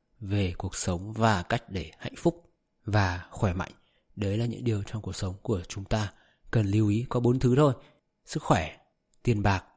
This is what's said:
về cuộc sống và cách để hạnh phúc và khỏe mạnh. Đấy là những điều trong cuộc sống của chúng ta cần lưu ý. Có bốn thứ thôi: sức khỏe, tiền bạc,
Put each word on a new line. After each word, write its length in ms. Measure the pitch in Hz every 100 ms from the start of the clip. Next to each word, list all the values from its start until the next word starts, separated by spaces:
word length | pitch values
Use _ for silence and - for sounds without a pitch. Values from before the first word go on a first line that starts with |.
| _ _
về 340 | 98 101 92 82
cuộc 180 | 92 -
sống 360 | - 87 101
và 300 | 110 113 139
cách 280 | - 117 -
để 200 | - - -
hạnh 180 | - -
phúc 360 | 175 - _ _ _ _
và 420 | - 104 95 87 -
khỏe 220 | - 101
mạnh. 200 | 90 82 - _ _ _ -
Đấy 220 | 101 104
là 80 | 120
những 180 | 107
điều 180 | 120 107
trong 200 | 101 110
cuộc 140 | 98 92
sống 180 | 98 92
của 180 | - 98 87
chúng 160 | 98
ta 280 | 98 110 101 - _ _ -
cần 160 | 117 101
lưu 220 | 107 104
ý. 180 | 107 127
Có 120 | 120
bốn 180 | 123 127
thứ 180 | 123 127
thôi: 180 | 147 123 - _ _ _
sức 180 | - 156
khỏe, 340 | - 110 78 - _ _ _ _
tiền 200 | - 104
bạc, 220 | 101 95 -